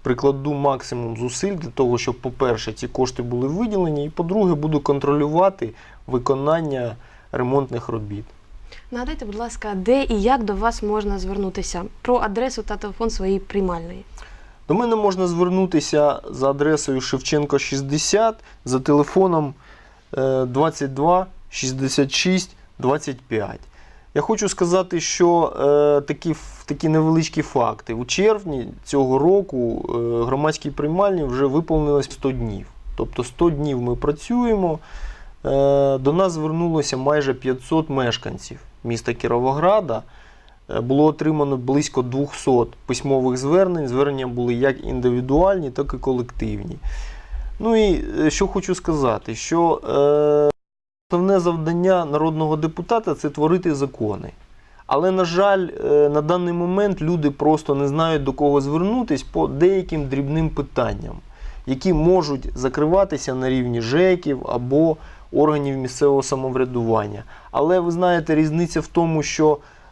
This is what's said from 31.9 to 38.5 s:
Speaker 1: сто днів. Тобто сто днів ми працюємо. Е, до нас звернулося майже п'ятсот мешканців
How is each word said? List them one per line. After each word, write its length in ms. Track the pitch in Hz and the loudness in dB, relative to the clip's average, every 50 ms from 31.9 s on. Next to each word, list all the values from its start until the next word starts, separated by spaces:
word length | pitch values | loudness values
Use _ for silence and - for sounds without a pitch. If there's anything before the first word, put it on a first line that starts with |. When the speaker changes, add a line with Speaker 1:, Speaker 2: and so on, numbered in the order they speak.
| 147 143 131 - | 2 2 0 -2
Speaker 1:
сто 200 | - - - 139 | -4 -4 -4 -2
днів. 360 | 131 127 120 110 104 98 95 - - - - - - | -2 -2 -4 -4 -6 -8 -10 -14 -18 -16 -14 -10 -8
Тобто 280 | - - - - - 123 | -6 -6 -6 -6 -6 -8
сто 260 | - - - 170 170 | -8 -2 0 0 2
днів 320 | 160 139 147 151 139 123 | 2 0 -2 -2 -2 -2
ми 140 | 120 120 120 | -2 -2 -2
працюємо. 840 | 117 - 139 147 156 - - 240 247 247 233 220 208 185 170 156 160 - - - - - - - - - - - - - | -2 0 -2 -2 -2 -4 -2 0 0 2 2 2 2 0 0 -2 -4 -8 -12 -12 -10 -10 -10 -12 -12 -18 -20 -16 -8 -4
Е, 520 | 135 135 139 139 139 139 139 139 139 135 131 | 0 2 2 4 4 4 4 4 2 2 2
до 160 | 131 139 147 | 0 2 2
нас 180 | 175 190 190 | 2 2 2
звернулося 640 | 170 160 151 156 156 165 170 170 165 156 143 - - 131 | 0 -2 -4 -2 -2 -2 0 0 0 0 0 -2 -4 -2
майже 360 | 131 139 151 151 143 135 131 | 0 2 2 2 2 0 -2
п'ятсот 560 | 127 - 127 127 127 - - 156 160 156 156 | -2 -2 -4 -4 -4 -4 -2 0 0 0 0
мешканців 720 | 143 135 131 123 113 - - 117 - - - - | -2 -2 0 0 -2 -4 -6 -10 -12 -12 -12 -16